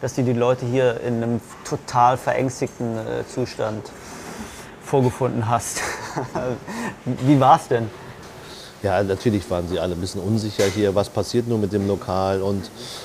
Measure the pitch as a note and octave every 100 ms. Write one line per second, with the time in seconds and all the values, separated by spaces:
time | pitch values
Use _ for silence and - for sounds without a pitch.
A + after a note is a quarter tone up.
0 | B2+ - B2 A#2 A#2+ C3 A#2+ C3 B2 A#2
1 | B2 A#2 A#2 A#2 - - - D3 - B2
2 | B2 B2 - A#2+ C3 - C3 - A#2+ A2+
3 | A2+ A#2+ - C3 A#2+ - A2 G#2+ - -
4 | - - - - - - - - - C#3
5 | B2 - B2 A#2+ A2+ A#2 - - - -
6 | - D3+ B2+ - B2+ A#2 - A#3 A#3 -
7 | B2 C3 C3 C#3+ B2+ E3 - A#2+ A2 -
8 | - - - - - - - - G2 F#2
9 | G2 F#2+ A#2+ G2+ - F2 F2 F2+ F2+ E2+
10 | F2+ G2 F#2+ A2+ G#2 - G2 G2 G2+ G2
11 | G2 G#2+ F#2+ A#2+ A#2 A2 G2 G2+ G2+ F#2+
12 | - F#2 F#2+ G2 G2 G2 E2 - B2 -